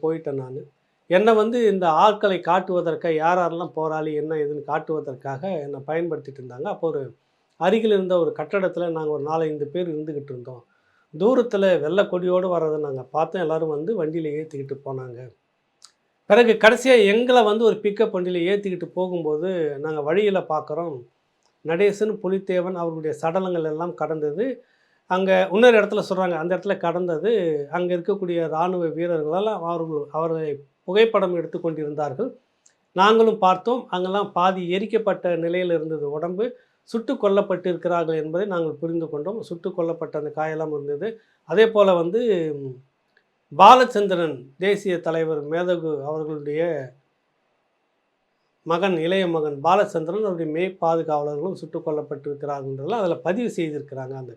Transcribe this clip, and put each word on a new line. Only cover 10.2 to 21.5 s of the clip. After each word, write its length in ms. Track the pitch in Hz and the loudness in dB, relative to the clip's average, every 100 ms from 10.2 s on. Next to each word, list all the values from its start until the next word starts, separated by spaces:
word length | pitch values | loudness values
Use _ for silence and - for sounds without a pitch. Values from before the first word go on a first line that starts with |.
| 139 | -10
இருந்தோம். 340 | 123 120 127 _ _ _ _ _ 156 | -12 -14 -18 _ _ _ _ _ 0
தூரத்துல 600 | 202 247 233 202 190 165 | 2 4 2 2 4 4
வெள்ளை 240 | 151 196 | 2 0
கொடியோடு 460 | 190 180 180 180 185 | 2 0 2 2 2
வர்றதை 300 | 170 160 151 | 0 0 -2
நாங்க 240 | 147 131 | -4 -6
பார்த்தோம். 380 | 127 156 165 190 | -4 -2 -2 -2
எல்லாரும் 260 | 156 160 160 | -2 -2 -2
வந்து 380 | 147 170 214 156 | -2 -2 -2 -2
வண்டியில 220 | 165 151 | -4 -4
ஏத்திக்கிட்டு 480 | 151 156 139 135 139 139 | -6 -8 -10 -10 -10 -10
போனாங்க. 460 | 131 127 120 123 - _ _ _ _ - _ _ _ - | -10 -10 -14 -18 -20 _ _ _ _ -20 _ _ _ 4
பிறகு 320 | 208 240 214 | 8 8 8
கடைசியா 420 | 214 240 262 247 202 | 6 6 6 8 8
எங்களை 380 | 220 247 247 | 4 6 6
வந்து 220 | 214 220 220 | 6 4 2
ஒரு 100 | 196 | 2
பிக்கப் 400 | 208 202 214 190 | 0 0 0 0
வண்டியில 260 | 180 180 | -2 0
ஏத்திக்கிட்டு 440 | 170 202 196 180 165 | 0 0 -2 -6 -6
போகும்போது 920 | 180 185 175 151 151 185 180 151 139 | -4 -4 -2 -2 -2 -2 -2 -2 -4
நாங்க 200 | 156 151 | -6 -4
வழியில 380 | 147 185 214 185 | 0 2 2 2
பார்க்குறோம், 640 | - 156 151 151 170 127 - _ _ _ _ | 0 -4 -4 -6 -6 -10 -14 _ _ _ _